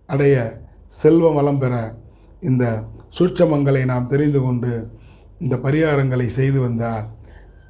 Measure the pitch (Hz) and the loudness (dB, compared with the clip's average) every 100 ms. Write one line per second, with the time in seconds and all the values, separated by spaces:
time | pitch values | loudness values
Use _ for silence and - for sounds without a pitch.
0 | - 139 143 131 113 - - - - - | -6 2 4 2 0 -8 -18 -20 -16 0
1 | 151 170 165 147 143 139 127 120 110 110 | 4 6 4 2 0 0 -2 -2 -6 -12
2 | - - - - 160 127 120 110 110 - | -20 -20 -20 -8 -2 0 0 -2 -8 -16
3 | - - 180 180 160 147 139 135 127 123 | -8 -2 0 2 2 2 2 0 0 -2
4 | 123 143 147 139 127 123 123 117 110 - | 0 0 2 2 0 -2 -2 -6 -8 -16
5 | - - - - 131 123 135 151 156 139 | -20 -20 -20 -8 -4 -2 0 0 2 0
6 | 135 127 120 123 135 135 123 117 117 110 | 0 -2 -2 0 0 0 0 -2 -4 -6
7 | 110 - - - - - | -8 -14 -20 -20 -20 -20